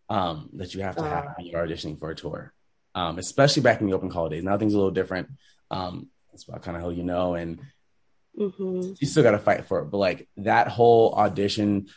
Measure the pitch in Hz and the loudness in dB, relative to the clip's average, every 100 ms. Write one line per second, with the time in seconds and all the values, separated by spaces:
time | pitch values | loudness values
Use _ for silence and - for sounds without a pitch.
0 | - 104 87 80 - - 90 92 95 87 | -4 -2 -2 -4 -10 -12 -10 -6 -6 -6
1 | 78 85 73 85 85 85 82 80 80 76 | -4 -4 -6 -12 -8 -6 -4 -6 -8 -10
2 | 78 80 80 - - _ _ _ _ 92 | -10 -10 -10 -10 -14 _ _ _ _ -6
3 | 85 85 - - 143 151 127 110 104 92 | -4 -4 -4 4 4 6 4 4 2 0
4 | 90 90 82 78 92 101 107 104 95 90 | -2 -4 -4 -2 -2 0 2 2 2 0
5 | 90 92 - - _ _ - 95 90 90 | -2 -4 -8 -16 _ _ -8 -6 -6 -10
6 | 90 _ _ - - 82 90 85 87 87 | -14 _ _ -20 -16 -14 -10 -8 -6 -4
7 | 87 87 90 85 85 82 - _ _ _ | -2 0 0 -2 -6 -10 -16 _ _ _
8 | _ _ _ - 202 185 185 185 185 196 | _ _ _ -6 -6 -6 -6 -6 -6 -4
9 | 143 156 117 104 107 95 - 87 76 98 | 0 4 4 4 2 0 0 -4 -2 0
10 | 95 85 - - 101 113 117 110 117 117 | 0 0 -10 -6 2 4 4 4 6 8
11 | 113 - 104 95 101 - 104 98 98 | 6 4 2 2 -2 0 0 0 -4